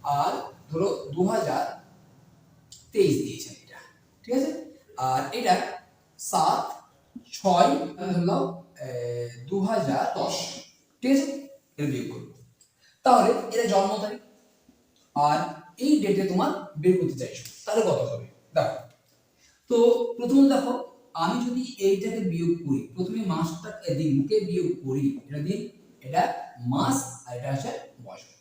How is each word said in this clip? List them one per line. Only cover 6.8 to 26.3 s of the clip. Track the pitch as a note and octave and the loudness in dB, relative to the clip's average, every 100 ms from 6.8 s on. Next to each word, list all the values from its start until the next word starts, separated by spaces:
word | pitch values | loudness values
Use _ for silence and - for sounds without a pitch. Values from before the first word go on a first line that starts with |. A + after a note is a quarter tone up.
| - _ _ - - - | -20 _ _ -20 -16 -2
ছয়, | F#3+ F3 D3+ C#3 F3 - F#3+ E3+ | 2 6 6 4 -4 -8 -4 0
ধরো, | F3 - F#3+ - - - | 0 0 -2 -8 -18 -14
এ, | C3 B2 A#2+ A#2+ A#2+ - C#3+ | -10 -8 -6 -6 -8 -12 -6
দু | G3 | -2
হাজার | G3 A3 C3+ - - - | 0 0 0 0 -2 -2
দশ, | - - - - - _ _ _ | -4 -4 -6 -10 -18 _ _ _
ঠিক | B3+ | 2
আছে? | C#4 C#4 C#4 - - _ - | 4 2 -6 -12 -20 _ -6
এটা | C#3+ | -4
বিয়োগ | B2 - | -4 -6
করবো। | A#2+ A#2 - - _ _ _ _ _ | -10 -16 -20 -20 _ _ _ _ _
তাহলে | B3+ A#3+ G#3 - - | 6 6 6 2 -2
এটা | A#3 A3 | -2 2
জন্ম | G3 G3 G#3 | 2 2 -2
তারিখ, | G#3 - - _ _ _ _ _ _ _ _ C#3+ | -6 -8 -16 _ _ _ _ _ _ _ _ 0
আর | D3 D#3+ - - - - | 2 2 -2 -8 -18 -4
এই | C#4 D4+ | 4 4
ডেটে | G3 F#3+ F#3+ | 4 2 2
তোমার | F3+ D4 - - D3+ | 2 0 -2 -8 0
বের | F#3 F3+ | 4 4
করতে | C3+ - | 2 -4
চাইছো, | - - - - | -8 -10 -16 -14
তাহলে | - A3 G3+ | -2 2 2
কত | - - | 0 -2
হবে? | - - _ _ | -6 -12 _ _
দেখো, | - - - - _ _ _ _ _ _ _ _ | 0 0 -4 -14 _ _ _ _ _ _ _ _
তো | A#3+ A#3 B3 A#3 A#3+ | 6 6 4 0 -4
প্রথমে | A#3+ C#4 C4+ | 4 8 8
দেখো, | - A#3+ B3+ - - _ E3 | 6 0 -4 -8 -16 _ -2
আমি | F3+ B3 A#3+ | 0 0 -2
যদি | B3 - - | -4 -6 0
এইটাকে | G3 G3 A3+ A#3 F#3 | 2 2 0 -2 -2
বিয়োগ | E3 E3+ E3+ C#3 | 0 0 0 0
করি, | B2+ - | -2 -2
প্রথমে | F#3 F#3 A3 G3 | -6 -4 -2 -2
মাসটা, | D#3+ E3 - G#3+ - E3 | -2 -2 -6 -12 -10 -4
এ, | |
দিনকে | C#3 D#3 C3+ - G#3+ F#3 | -2 2 2 2 2 2
বিয়োগ | F3+ - - | -2 -2 -2
করি, | C3 C#3 C#3 - - | -4 0 0 -2 -10
এটা | D3 D#3 | -6 -4
দিন, | A3 A#3 - - - C3 | -4 -6 -14 -20 -20 -2
এটা | D3 - | 0 0